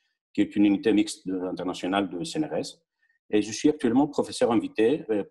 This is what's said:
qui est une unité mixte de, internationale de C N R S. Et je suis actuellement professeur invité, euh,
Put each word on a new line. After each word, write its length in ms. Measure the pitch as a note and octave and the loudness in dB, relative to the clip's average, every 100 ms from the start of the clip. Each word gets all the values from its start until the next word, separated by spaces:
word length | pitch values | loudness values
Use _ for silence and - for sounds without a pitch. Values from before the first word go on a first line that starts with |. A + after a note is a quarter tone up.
| _ _ _ | _ _ _
qui 80 | - | -2
est 120 | G2+ G#2 | 0 2
une 80 | G#2 | 4
unité 260 | G2 A2 | 4 2
mixte 340 | G2+ G#2 - F2+ | 2 0 -4 -8
de, 140 | F#2 | -6
internationale 680 | F#2 E2+ F2 F2 F2+ G2 G2 | -6 -6 -8 -6 -2 -2 -2
de 120 | F3 - | -6 -6
C 120 | - | -6
N 80 | D3+ | -4
R 100 | - | -4
S. 260 | - - _ _ _ _ - | -8 -12 _ _ _ _ -4
Et 120 | G#2+ | -2
je 120 | G#2+ | -2
suis 160 | A2 D3 | 0 0
actuellement 380 | D3+ B2 B2 D3 | 2 2 2 2
professeur 440 | C3+ G#2+ - A#2+ | -2 -4 0 2
invité, 540 | A2+ F#2 - A2+ D#3 - | 2 0 2 4 2 0
euh, 140 | G#2+ G2 | -2 -2